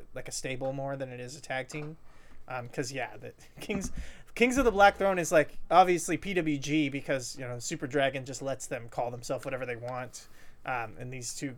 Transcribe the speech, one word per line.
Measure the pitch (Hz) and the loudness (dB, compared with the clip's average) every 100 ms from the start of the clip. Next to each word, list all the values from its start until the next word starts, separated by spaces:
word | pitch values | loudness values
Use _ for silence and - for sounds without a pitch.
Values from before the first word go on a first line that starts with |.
| - | -10
like, | 127 123 | -10 -8
a | |
stable | - 135 127 135 | -6 -4 -2 -2
more | 139 139 139 | -2 -4 -4
than | 127 | -6
it | 123 | -8
is | 123 147 | -10 -10
a | |
tag | - 131 127 | -6 -6 -4
team. | 151 151 160 - - - - - | -8 -8 -10 -16 -18 -14 -12 -8
Um, | 127 120 | -8 -6
'cause, | - 127 | -4 -4
yeah, | 135 113 107 | -4 -6 -8
the | 117 - - | -14 -14 -18
<laughs> | - | -10
Kings, | - 202 180 - - - - | -4 -2 -2 -4 -6 -10 -6
Kings | - 240 254 | 2 4 6
of | |
the | 240 | 4
Black | 196 202 - | 8 8 8
Throne | 196 185 | 4 2
is, | 160 | 6
like, | 165 - - - | 6 6 0 6
obviously | 170 180 170 - 165 | 8 10 6 2 -2
P | 196 | 0
W | 180 156 143 | 0 2 0
G | 143 156 139 | 2 2 2
because, | 135 - 135 120 - | -2 -2 -2 -4 -8
you | 123 | -8
know, | 120 | -6
Super | - 160 139 | -6 -6 0
Dragon | 143 135 135 | 2 2 0
just | 127 123 | -6 -6
lets | 135 131 - | -4 -6 -6
them | 123 117 | -8 -6
call | - 123 | -4 -4
themselves | 120 117 131 | -4 -4 -4
whatever | 139 131 123 | -4 -4 -4
they | 117 | -6
want. | 120 127 127 - - - - - | -6 -6 -8 -12 -16 -14 -14 -10
Um, | - 123 110 - | -4 -4 -4 -8
and | 123 | -10
these | 127 117 | -8 -8
two, | - 139 | -6 -6